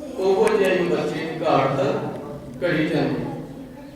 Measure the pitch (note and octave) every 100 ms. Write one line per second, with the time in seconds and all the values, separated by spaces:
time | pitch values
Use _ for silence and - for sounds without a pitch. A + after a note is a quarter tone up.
0 | - - F#3+ F#3+ G#3 G#3 F3+ F3 E3+ D3+
1 | D3+ D3+ D#3+ D3+ D#3+ C#3+ C3+ - - -
2 | - - - - - - F3 D3+ E3 D#3
3 | C3 B2 A#2+ - - - - - -